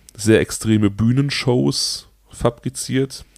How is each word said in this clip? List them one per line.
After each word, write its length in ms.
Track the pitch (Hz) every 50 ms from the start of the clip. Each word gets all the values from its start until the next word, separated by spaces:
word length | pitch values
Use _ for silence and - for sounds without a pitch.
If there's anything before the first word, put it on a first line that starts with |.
| _ _ -
sehr 240 | - 104 107 110 90
extreme 500 | - - - - - 110 110 107 107 101
Bühnenshows 1200 | 101 101 110 113 123 135 143 143 - - - 127 123 127 139 143 135 - - - - - - _ _ _ _ _
fabriziert, 960 | - - - 120 - - - 131 131 - - - 123 131 135 131 - - - _ _